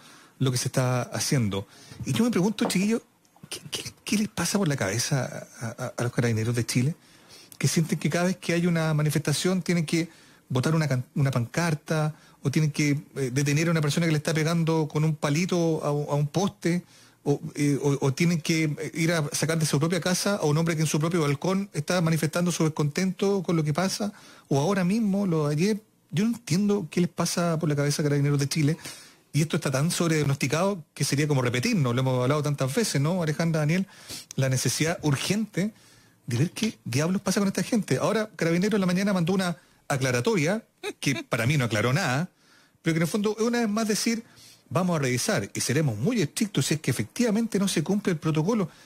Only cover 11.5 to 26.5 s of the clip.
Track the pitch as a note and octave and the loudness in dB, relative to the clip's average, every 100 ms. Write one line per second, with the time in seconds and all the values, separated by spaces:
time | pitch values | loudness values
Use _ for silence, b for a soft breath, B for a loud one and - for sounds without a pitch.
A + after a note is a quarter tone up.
11.5 | - E3+ D#3 - D#3+ D#3 D#3 B B C#3+ | -2 -2 -2 -2 -2 -2 -4 B B -2
12.5 | C#3+ D#3 D3 D3 C#3+ - - C3 B2+ C#3+ | 2 2 2 0 0 -4 -6 -4 0 2
13.5 | C#3+ E3 D#3+ D3 D#3 E3+ D3+ D#3 D#3+ D#3 | 2 2 2 2 0 2 0 0 0 2
14.5 | E3+ D#3+ D#3+ D3+ D#3 D#3 D3+ D3+ C#3+ F#3 | 2 2 0 0 0 0 0 0 0 0
15.5 | F3 E3 D#3 D3 D3 D3 C#3+ D3 - G3 | 2 2 0 0 -2 -2 0 0 0 0
16.5 | - F3 F3 - B B B - C#3+ D#3 | 0 -2 -2 -4 B B B -2 -2 -2
17.5 | - D3 C#3+ D3 C#3 C#3 C3 E3+ F3 D3+ | -2 0 2 2 0 0 2 2 2 0
18.5 | D#3+ D#3 D3 C#3 - D#3+ E3+ D3 - D#3+ | 0 0 -2 -6 -2 0 0 -2 -2 -2
19.5 | D#3+ D#3 C#3+ E3 F3+ E3+ F3+ G3+ G3+ D#3 | 0 0 0 0 0 0 0 0 0 0
20.5 | D3+ E3 D#3+ D#3+ D#3+ E3 F3 D3 C#3+ F3 | 2 0 0 0 0 0 0 0 0 0
21.5 | F#3+ G3+ - - F3+ D#3+ E3 D#3 F3 F3 | -2 -2 -6 -2 0 2 2 0 0 0
22.5 | - D#3 D3+ D3 D#3+ F#3 F3+ G3 G3 E3+ | 2 0 0 -2 0 -2 0 0 0 0
23.5 | E3+ D3+ D3 F#3 - G#3 - B B B | 0 0 0 -2 -2 -6 -8 B B B
24.5 | C#3 D#3 G3 F3+ A3 G#3+ G3 G3+ D#3+ D3 | 0 2 2 2 2 2 0 0 0 0
25.5 | D3+ G3 G#3+ - _ _ D#3+ A3 A#3 - | 2 2 0 -6 _ _ -2 0 -2 -2